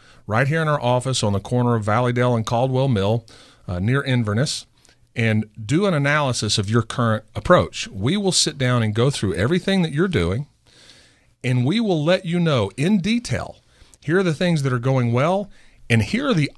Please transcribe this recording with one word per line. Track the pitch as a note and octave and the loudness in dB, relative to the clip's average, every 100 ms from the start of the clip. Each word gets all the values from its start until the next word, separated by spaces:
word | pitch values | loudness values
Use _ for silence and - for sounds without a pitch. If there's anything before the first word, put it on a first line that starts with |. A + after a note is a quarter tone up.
| - - - | -20 -16 -4
right | G#2+ C3+ | 0 0
here | D#3+ | 0
in | D#3 | 0
our | D3 | 0
office | A#2+ B2 C3 B2+ | 0 0 0 -2
on | A2 | 0
the | G2+ | -2
corner | G2 B2 A#2+ | -2 0 2
of | A#2 | 0
Valleydale | G#2 G#2+ B2 A#2+ B2 A#2+ | 0 0 2 2 2 0
and | |
Caldwell | A2 A#2+ C3 B2+ C3+ | 0 0 0 0 0
Mill, | A2+ G2 A2+ - - - - - | 2 0 -2 -4 -20 -20 -18 -8
uh, | F2+ | -4
near | G2 C3 | 0 0
Inverness, | C#3 B2+ A2 G#2 D3 - - _ _ _ _ - | 0 0 0 0 -2 -4 -12 _ _ _ _ -2
and | A2+ G#2+ A2 - | 0 0 -2 -8
do | G#2+ D3+ G3+ | -2 0 2
an | |
analysis | D#3+ C#3 D3+ C#3+ A#2+ G#2+ - | 2 2 2 0 -2 -2 -2
of | G2+ | 0
your | A#2 | 0
current | A2 - A#2 G#2+ - | 0 0 0 -2 -4
approach. | - - F3+ F2+ - - | -4 4 4 4 -4 -10
We | F#2+ G#2+ G3+ | -4 -2 0
will | G3 | 0
sit | - - D3+ | 0 0 0
down | B2+ B2 | 0 2
and | A2 | 2
go | G#2 B2+ | 2 0
through | - G2+ | 2 -2
everything | D#2 A2 F3 - F#3+ | 0 0 0 0 0
that | E3 | 0
you're | C#3+ F3+ | 0 0
doing, | D#3 E2 G2+ D3 _ _ _ - - - _ _ _ | 0 0 -2 -6 _ _ _ -20 -20 -20 _ _ _
and | B2 B2+ | -2 0
we | B2 G#3 | 0 0
will | A3+ E3 | 0 0
let | D3 F#3 | 2 0
you | F3+ F3 | 0 0
know | E3+ C3+ G2 - | 2 2 0 -2
in | D3+ G#3+ | 0 2
detail, | E3+ A#3 - G#2+ - - _ _ - - | 0 -2 -2 -6 -6 -14 _ _ -20 -14
here | - F3 | -2 0
are | |
the | F#3 | 0
things | D3+ F3+ E3 | 0 0 0
that | C3+ | 0
are | B2 | -2
going | B2 C3+ A#2+ | 0 0 0
well, | A#2 D3+ F#3+ G3+ - - - - | 0 0 -2 -4 -14 -20 -12 0
and | A2+ | 2
here | G#2+ A3 C#4+ | 2 0 0
are | |
the | G3 C#3+ | 0 0